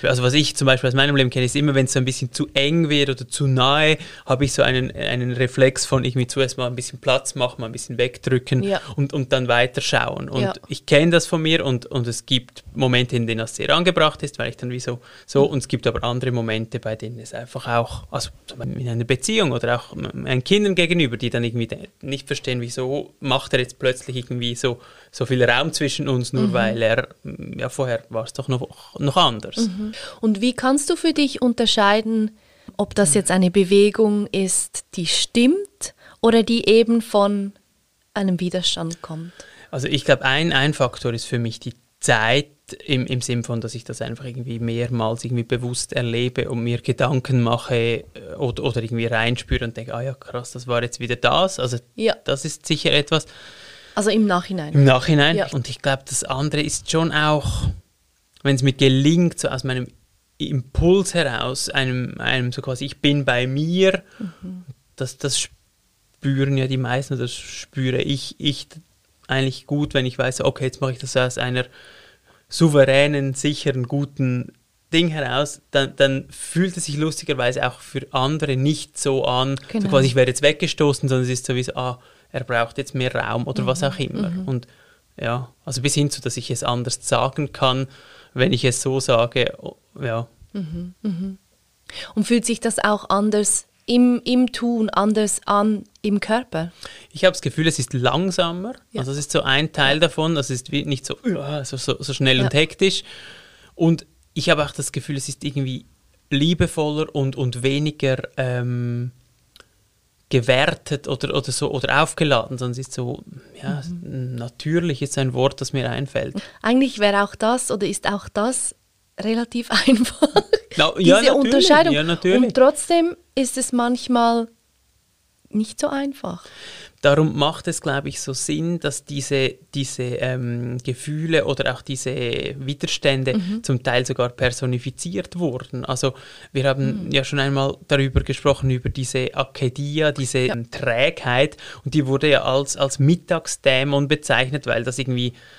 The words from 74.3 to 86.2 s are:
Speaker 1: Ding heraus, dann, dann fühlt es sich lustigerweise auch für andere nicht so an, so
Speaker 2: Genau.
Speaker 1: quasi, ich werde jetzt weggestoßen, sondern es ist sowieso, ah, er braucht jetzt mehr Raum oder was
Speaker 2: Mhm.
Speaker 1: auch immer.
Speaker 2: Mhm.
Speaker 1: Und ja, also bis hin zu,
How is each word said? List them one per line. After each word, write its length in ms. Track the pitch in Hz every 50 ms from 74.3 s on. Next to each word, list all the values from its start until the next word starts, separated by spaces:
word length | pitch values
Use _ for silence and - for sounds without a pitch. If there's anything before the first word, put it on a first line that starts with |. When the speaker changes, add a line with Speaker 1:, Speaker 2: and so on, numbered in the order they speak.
| 123 123 - - - _ _ _ _ _ _ _ -
Speaker 1:
Ding 160 | 165 175 175
heraus, 520 | 156 156 139 123 120 131 147 147 - - _ _
dann, 240 | - 139 135 131 -
dann 280 | - 139 135 135 135 135 -
fühlt 460 | - - - - - 165 180 190 175
es 100 | 180 -
sich 100 | - 143
lustigerweise 680 | 143 151 160 156 - - - 147 127 123 123 120 127 -
auch 120 | 127 123 -
für 260 | - - - 139 127 - -
andere 440 | 135 127 135 151 151 - 139 135
nicht 420 | 127 131 143 156 - - - _ -
so 260 | - 143 135 135 120
an, 320 | - 123 127 131 135 139
so 60 | 131 - -
Speaker 2:
Genau. 200 | - 226 202 196
Speaker 1:
quasi, 160 | 170 139 131 135
ich 60 | 120
werde 140 | 135 127 127 127
jetzt 100 | - 143
weggestoßen, 640 | 143 156 - - 160 - - 156 147 139 - - 139
sondern 160 | 131 127 127
es 60 | 123
ist 160 | 127 123 -
sowieso, 280 | - 131 123 127 127 -
ah, 240 | - 127 127 123 123 - - _ _ _ _ -
er 120 | - 123
braucht 340 | - 123 117 117 117 - -
jetzt 160 | - - -
mehr 200 | 135 127 127 -
Raum 320 | 117 120 113 113 117 120
oder 200 | - 135 - 131
was 160 | 123 131 170 190
Speaker 2:
Mhm. 40 |
Speaker 1:
auch 120 | 185 - -
immer. 320 | 139 - - - 208 180
Speaker 2:
Mhm. 180 | 170 185 185 160
Speaker 1:
Und 180 | 135 123 123 - _ _ _ _ _ _ _ _ _ -
ja, 320 | - 117 117 123 131 123 _ _ _
also 180 | - 135 127 120
bis 120 | 143 -
hin 160 | 147 143 143
zu, 100 | - -